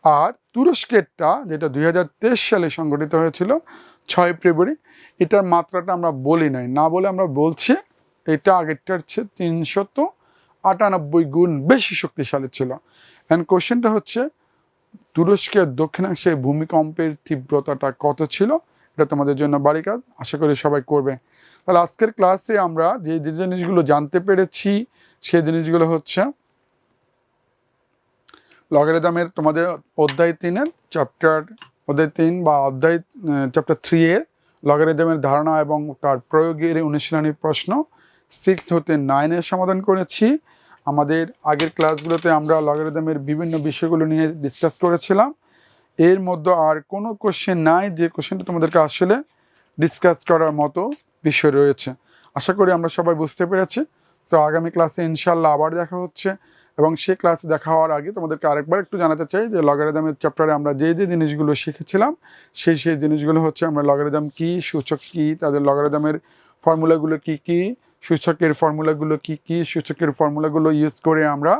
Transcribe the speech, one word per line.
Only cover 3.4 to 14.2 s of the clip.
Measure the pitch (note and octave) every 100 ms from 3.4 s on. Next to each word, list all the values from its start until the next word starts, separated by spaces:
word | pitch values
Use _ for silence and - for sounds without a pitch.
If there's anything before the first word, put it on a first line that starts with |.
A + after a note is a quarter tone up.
| F#3 D#4 - - - _ -
ছয় | - F3 E3+
ফেব্রুয়ারি, | F3+ D#3+ F#3+ D#4 _ - - _
এটার | F3 G#3 F#3
মাত্রাটা | E3+ E3+ F#3 F3+ F3
আমরা | E3+ C#3 C3
বলি | E3 D3+ C3
নাই, | B2 C#3
না | D#3+
বলে | F3 F#3+
আমরা | F#3 F#3 C3+
বলছি | D#3+ D#3+ - D#4+ - _ _ _ -
এটা | D3+ G3 F#3
আগেরটার | D#3 D3+ - F#3 -
চেয়ে | - A3 _
তিনশত | F3 E3 D#3 G3+ G3+ - D#4+ _ _ _ _ _ F#3+
আটানব্বই | F#3 G#3 F#3+ D3 E3+ D3+ D3+
গুণ | F3+ D3 D3
বেশি | C4 - F3+
শক্তিশালী | - - C3 C#3+ C3+ -
ছিল। | C3 B2+ _ _ - _ _
And | E3 E3
কোশ্চেনটা | F3+ - A#3+ A#3 G#3+
হচ্ছে | - A3